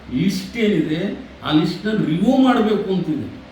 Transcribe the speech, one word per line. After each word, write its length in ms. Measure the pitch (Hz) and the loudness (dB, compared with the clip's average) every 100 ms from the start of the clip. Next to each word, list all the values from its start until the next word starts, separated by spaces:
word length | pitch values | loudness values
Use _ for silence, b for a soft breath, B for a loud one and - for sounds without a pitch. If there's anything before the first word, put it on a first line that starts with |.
| - | -8
ಲಿಸ್ಟ್ 420 | 127 190 190 - 233 | -2 0 -2 -4 -2
ಏನಿದೆ 600 | 208 175 151 160 196 - - - | 0 2 0 -2 -4 -6 -12 -12
ಆ 60 | 131 | 0
ಲಿಸ್ಟನ್ನು 560 | 156 180 - 208 214 147 | 2 2 -2 -2 0 0
ರಿವ್ಯೂ 380 | 175 220 269 | 0 2 4
ಮಾಡಬೇಕು 500 | 262 220 208 202 190 | 4 4 2 0 0
ಅಂತಿದೆ. 460 | 185 156 135 104 - - | -2 -2 -4 -6 -12 -18